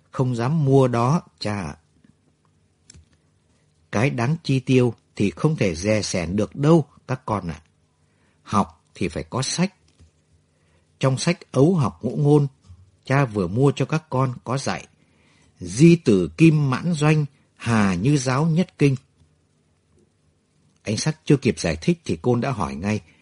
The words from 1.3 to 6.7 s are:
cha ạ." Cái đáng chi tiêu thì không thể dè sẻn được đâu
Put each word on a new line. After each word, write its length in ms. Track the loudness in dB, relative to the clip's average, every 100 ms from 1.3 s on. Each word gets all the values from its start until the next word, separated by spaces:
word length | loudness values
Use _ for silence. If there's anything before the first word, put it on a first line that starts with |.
| _
cha 240 | -8 -6
ạ." 140 | -8 -12 _ _ _ _ _ _ _ _ _ _ _ -20 _ _ _ _ _ _ _ _ _
Cái 200 | -2 -2
đáng 260 | -2 -4 -4
chi 180 | -2 -4
tiêu 340 | 2 2 2 -2 _ -4
thì 140 | -4
không 260 | -2 -2 0
thể 180 | -2
dè 280 | -2 -2 -2
sẻn 340 | -2 -4 -4 -4
được 200 | -4 -2
đâu 280 | 2